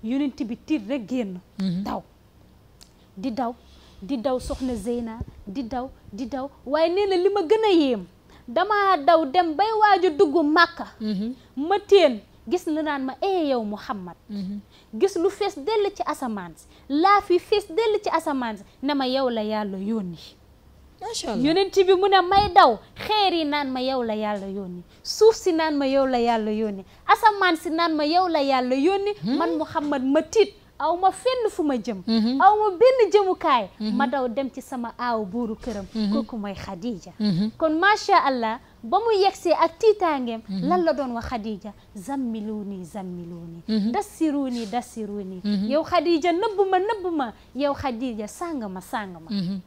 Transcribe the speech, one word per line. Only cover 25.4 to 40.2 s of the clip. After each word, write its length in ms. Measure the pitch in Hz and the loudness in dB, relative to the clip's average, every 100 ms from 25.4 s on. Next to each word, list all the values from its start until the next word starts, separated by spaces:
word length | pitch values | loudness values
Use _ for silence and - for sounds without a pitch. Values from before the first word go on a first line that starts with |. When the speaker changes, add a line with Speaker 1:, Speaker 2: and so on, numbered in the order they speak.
| - | 0
Speaker 1:
naan 240 | 320 320 294 | 0 0 0
ma, 100 | 277 | 0
"Yow 200 | 269 269 | 2 2
la 120 | 254 | 2
Yàlla 320 | 233 233 214 | 0 0 -2
yónni." 320 | 214 220 196 190 - - | -2 -4 -6 -12 -18 2
Asamaan 500 | 427 453 403 370 320 | 6 6 4 2 0
si 140 | 349 | -2
naan 240 | 320 339 311 | -2 0 0
ma, 80 | |
"Yow 240 | 294 339 370 | 2 2 2
la 120 | 320 | 0
Yàlla 320 | 277 262 254 262 | 0 0 0 2
yónni." 360 | 285 392 403 415 | 2 2 -2 -4
Speaker 2:
Hmm. 140 | 165 269 | -2 -2
Speaker 1:
Man 180 | 330 330 | 0 -2
Muhammad 480 | 302 330 294 285 | -4 -4 -2 -2
ma 160 | 262 285 | 2 0
tiit, 300 | 320 453 403 - - _ | 2 2 2 0 -20 _
aw 160 | 302 339 | -2 2
ma 140 | 381 | 2
fenn 380 | - 494 508 440 | 2 -2 0 -2
fu 140 | - | -2
ma 140 | 311 254 | -2 -2
jëm. 260 | 233 196 180 | -4 -8 -2
Speaker 2:
Mhm. 340 | 226 220 262 | 0 2 6
Speaker 1:
Aw 120 | 381 427 | 6 6
ma 180 | 427 349 | 0 4
benn 340 | 494 523 415 | 4 6 4
jëmukaay. 560 | 403 392 359 330 262 190 - | 4 4 0 2 0 -2 -8
Speaker 2:
Mhm. 160 | 214 240 | -4 0
Speaker 1:
Ma 100 | 269 | 0
daw 220 | 269 254 | 0 -2
dem 220 | 220 269 | -4 -6
ci 100 | - | -8
sama 320 | - 262 233 - | -12 -10 -10 -6
aaw 260 | 247 233 | -4 -4
buuru 300 | 208 214 240 220 | -4 -6 -6 -6
këram. 300 | - 208 190 | -8 -10 -8
Speaker 2:
Mhm. 180 | 220 208 | -4 -2
Speaker 1:
Kooku 240 | 220 220 233 | -2 -4 -8
mooy 180 | 202 | -10
Khadija. 580 | 190 - 190 220 202 - - | -10 -12 -10 -8 -10 -12 -4
Speaker 2:
Mhm. 320 | 208 170 214 - | -2 0 -2 0
Speaker 1:
Kon 220 | 320 311 | 0 2
macha 380 | 381 415 - 370 | 2 2 4 2
Allah, 360 | 277 262 226 233 - - | 4 0 -2 -6 -12 -18
ba 160 | 226 359 | -2 0
mu 120 | 466 415 | 2 2
yegsee 300 | 392 - 349 | 2 0 0
ak 260 | 302 330 - | 2 2 2
tiitaangeem, 600 | 453 415 349 285 | 2 4 2 0